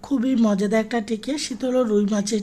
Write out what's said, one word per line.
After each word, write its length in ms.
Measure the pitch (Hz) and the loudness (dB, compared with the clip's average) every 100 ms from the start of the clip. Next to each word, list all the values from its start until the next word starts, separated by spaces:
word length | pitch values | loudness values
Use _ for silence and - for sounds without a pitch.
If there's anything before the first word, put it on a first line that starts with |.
| - | -2
খুবই 300 | 269 254 247 | -2 2 2
মজাদার 440 | 220 196 202 220 | 4 2 2 0
একটা 220 | 220 233 | 0 -4
টিকিয়া, 360 | 220 220 233 294 | -2 -6 -4 -6
সেটা 300 | - 226 254 | -6 -4 0
হলো 160 | 254 | 0
রুই 220 | 240 208 202 | 2 2 2
মাছের 300 | 214 202 214 | 0 0 -2